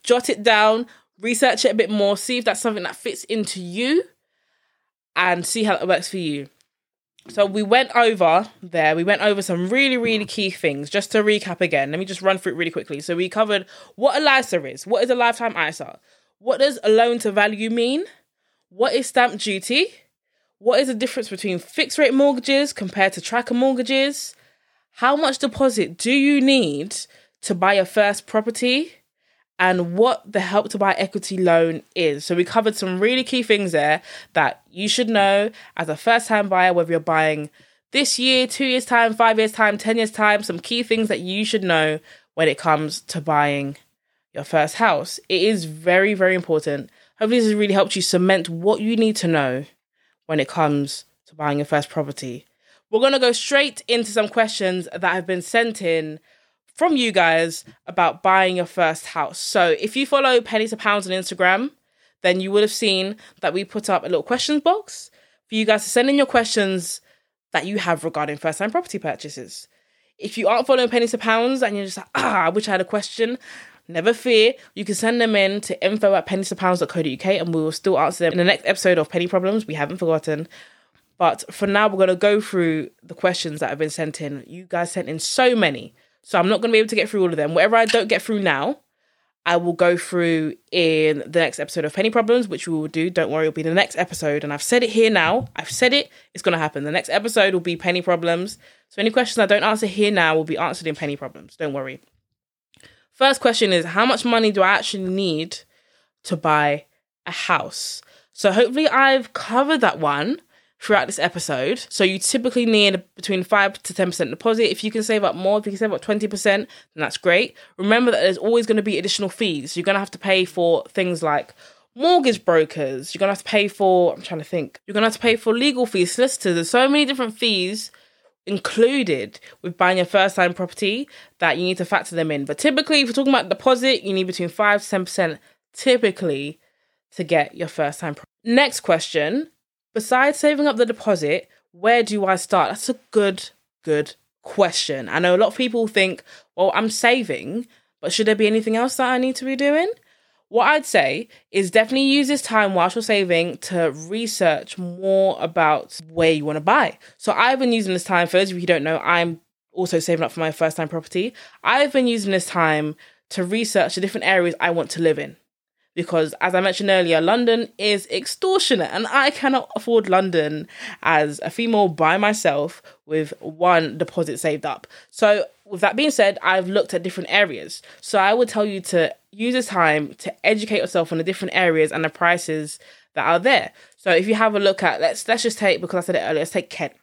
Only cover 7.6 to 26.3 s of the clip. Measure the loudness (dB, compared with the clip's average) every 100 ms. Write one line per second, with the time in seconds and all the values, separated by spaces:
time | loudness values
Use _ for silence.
7.6 | 2 2 4 2 2 4 4 4 0 _
8.6 | -6 0 2 2 0 2 2 0 -2 -2
9.6 | 0 2 2 0 0 -2 -4 -4 -4 -2
10.6 | -2 -2 -4 -4 0 0 2 0 -2 -4
11.6 | 0 0 -2 -4 -6 -2 0 0 -2 -4
12.6 | -4 -6 -10 -10 -6 -4 -2 -2 0 -2
13.6 | -4 -20 -20 -2 0 2 2 2 2 -4
14.6 | -6 -14 -4 -2 0 2 0 0 -4 -2
15.6 | -4 -4 -14 -16 _ _ _ _ -4 2
16.6 | 0 2 2 4 4 0 -2 2 2 0
17.6 | -4 -2 0 -2 -6 _ _ _ _ _
18.6 | _ -2 0 0 0 0 0 0 -6 -6
19.6 | -2 -2 -2 -6 _ _ _ _ _ _
20.6 | 4 4 4 -2 -4 -4 -8 -6 -4 -4
21.6 | -6 -4 -2 2 2 4 4 2 0 0
22.6 | 0 -4 -8 0 0 0 -4 -4 0 2
23.6 | 2 0 0 0 0 -4 -14 -16 _ _
24.6 | _ _ _ -2 2 2 0 0 -4 0
25.6 | 0 2 -4 -2 0 2 4